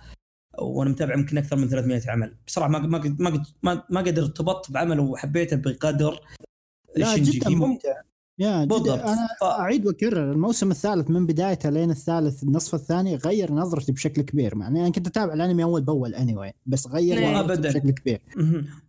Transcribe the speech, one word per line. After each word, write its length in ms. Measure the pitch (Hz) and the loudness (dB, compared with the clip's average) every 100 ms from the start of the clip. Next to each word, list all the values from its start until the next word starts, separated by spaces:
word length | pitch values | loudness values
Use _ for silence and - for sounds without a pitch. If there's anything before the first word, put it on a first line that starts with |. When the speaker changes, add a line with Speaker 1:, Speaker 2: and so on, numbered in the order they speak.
| - - _ _ _ - | -18 -20 _ _ _ -8
Speaker 1:
وأنا 320 | 123 135 135 | -4 0 0
متابع 240 | 135 147 | 0 0
يمكن 240 | 131 143 147 | 0 0 -2
أكثر 180 | 143 139 | 0 0
من 140 | 127 | 2
ثلاثمية 320 | 131 123 123 117 | 0 0 0 0
عمل. 280 | 117 110 - - | -2 -2 -6 -6
بصراحة 220 | - 147 | 0 2
ما، 100 | 151 | 2
ما 180 | 156 165 | 0 0
قد، 240 | 147 147 | -2 0
ما 80 | 180 | 0
قد، 140 | 151 147 - | 0 -4 -4
ما، 200 | 180 175 - | -2 -2 -2
ما 100 | 180 | -2
قد 180 | 180 165 | 0 0
ارتبطت 520 | 151 - 165 185 143 | 0 -2 -2 -2 -4
بعمل 280 | 131 170 151 | -2 0 2
وحبيته 560 | 139 127 143 160 170 147 | 0 -2 -2 -2 0 0
بقدر 640 | - 127 151 147 151 147 - - - _ _ _ _ - | -2 -2 0 2 0 -2 -10 -20 -20 _ _ _ _ 0
Speaker 2:
لا، 180 | 220 | 2
Speaker 1:
شينجيكي. 260 | 214 143 254 | 4 4 2
Speaker 2:
جدًا 100 | - | 2
Speaker 1:
مم-، 140 | 175 | 2
Speaker 2:
ممتع. 300 | 269 - 143 135 - _ _ - | 2 0 -2 -6 -8 _ _ -2
يا، 260 | 202 185 147 | 0 2 2
جدًا. 100 | 220 | 2
Speaker 1:
بالضبط. 240 | - 127 | 2 0
Speaker 2:
أنا 280 | 226 220 226 - | 0 0 -2 -2
Speaker 1:
ف- 20 | |
Speaker 2:
أعيد 420 | 185 - 180 254 202 | -2 0 0 0 0
وأكرر، 460 | 175 226 185 139 | 0 0 0 0
الموسم 400 | 151 202 226 196 | 0 2 2 2
الثالث 380 | 160 202 190 147 | 2 0 0 2
من 160 | 170 170 | 2 2
بدايته 440 | 160 190 180 151 | 2 0 0 0
لين 220 | 151 170 | 2 2
الثالث 520 | 147 - 170 151 135 | 0 0 0 0 0
النصف 320 | 139 147 - 160 | 0 0 0 -4
الثاني 400 | 135 175 190 147 | -2 0 0 -2
غير 360 | 151 214 175 | 0 0 0
نظرتي 400 | 147 175 160 135 | 0 -2 -2 -2
بشكل 300 | 131 156 151 | -2 -2 -2
كبير، 340 | 139 147 113 104 | -2 0 0 -2
مع 120 | 104 | -2
إني 140 | 156 | 0
أنا 100 | 175 | 0
كنت 160 | 175 175 | 0 -2
أتابع 260 | 165 180 | -2 -2
الأنمي 300 | 156 180 175 | 0 0 2
أول 180 | 165 165 | 2 0
بأول 340 | 135 151 120 113 | 2 0 -2 -2
anyway، 380 | 123 107 98 - 127 | -2 -2 -6 -10 -2
بس 220 | 123 123 | -2 0
غير 300 | 151 175 - | 0 2 2
Speaker 3:
إيه. 160 | - | 2
Speaker 2:
نظرتي 180 | 202 170 | 2 0
Speaker 1:
وأبدًا. 180 | 180 151 | 0 0
Speaker 2:
بشكل 220 | 143 139 | 2 2
كبير. 300 | 135 131 110 - - | 0 0 -4 -4 -2
Speaker 1:
مهم. 300 | 160 165 143 - | 0 0 -4 -12